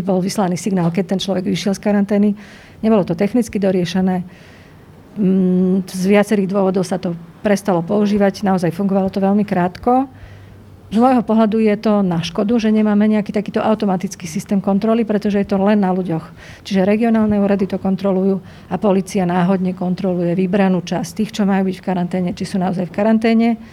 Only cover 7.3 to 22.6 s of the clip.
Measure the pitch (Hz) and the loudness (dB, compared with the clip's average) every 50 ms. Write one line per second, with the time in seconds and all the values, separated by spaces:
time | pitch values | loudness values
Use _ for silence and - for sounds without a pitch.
7.3 | - - - 214 202 196 - - 185 170 170 165 208 214 208 202 208 208 202 196 | -14 -4 0 0 0 0 0 0 0 0 0 0 0 0 2 2 2 2 2 2
8.3 | 196 - 214 190 190 185 180 165 156 - 202 196 190 196 190 190 - 202 190 190 | 0 0 0 0 0 2 0 -2 -2 0 -2 0 0 0 0 0 -2 0 0 2
9.3 | 202 214 208 202 220 214 175 180 175 - - 247 247 262 269 269 - - - - | 2 2 0 0 0 0 0 -2 -2 -4 0 2 2 2 0 -2 -8 -18 -20 -20
10.3 | - - - - - - - - - - - - 196 214 240 262 262 247 - - | -20 -20 -20 -20 -20 -20 -20 -20 -20 -20 -12 -4 0 4 4 4 4 2 2 2
11.3 | 220 220 226 214 208 220 220 214 208 208 - 226 208 208 202 180 175 170 165 - | 2 2 2 2 2 2 2 2 2 2 0 2 2 2 2 2 0 -2 -4 -4
12.3 | - - 208 208 240 233 208 220 214 214 214 214 208 208 208 214 214 214 202 - | -4 -2 -2 0 0 2 2 2 2 2 2 2 4 4 4 4 2 0 0 -2
13.3 | - 214 202 - - 214 - 214 220 208 220 202 185 180 202 190 - - 175 165 | -4 -4 -4 -2 -4 -2 0 0 0 0 0 0 0 -2 -2 -6 -10 -10 -12 -10
14.3 | - 202 - - 208 196 180 208 196 202 208 220 226 233 226 214 214 202 - 214 | -8 -8 -4 -2 -2 0 0 2 0 2 2 2 2 2 0 0 0 -2 0 0
15.3 | 196 202 202 196 202 190 190 202 214 208 196 185 185 190 185 180 165 156 147 - | 0 0 0 0 0 0 2 2 2 2 2 2 0 0 -2 -2 -4 -4 -6 -8
16.3 | - - - - - - - - 202 190 185 202 208 214 233 233 226 220 214 214 | -18 -20 -20 -20 -20 -18 -8 -2 0 2 2 2 2 2 2 2 2 2 2 2
17.3 | 208 202 202 196 202 190 202 185 - 185 - 190 190 185 196 196 185 185 190 196 | 2 2 2 2 2 0 0 -2 -4 -4 -2 -2 -2 0 0 0 0 2 2 0
18.3 | 190 185 - - - - - - 175 175 - 214 185 196 190 - - 202 180 175 | 0 -2 -4 -12 -20 -20 -12 -8 -6 -2 0 2 2 2 0 -2 -2 -2 0 0
19.3 | 175 185 175 180 196 185 185 185 180 - 180 180 180 - 185 190 180 175 175 170 | 0 2 2 2 2 0 0 -2 -4 -4 -2 -4 -2 -2 -2 -2 -2 0 0 0
20.3 | 170 190 190 180 185 208 190 190 185 175 175 - 185 165 - - - - 214 208 | 0 0 0 0 2 2 2 2 2 0 -2 -4 -4 -6 -6 -6 -6 -6 -6 -4
21.3 | - - 208 190 202 190 190 190 185 185 - - 185 180 180 175 - 185 180 175 | -2 -2 0 0 2 0 0 -2 -4 -6 -4 -4 -4 -2 -2 -2 -2 -2 -2 -2
22.3 | 180 - 190 - - 190 | -4 -6 -8 -4 -2 -2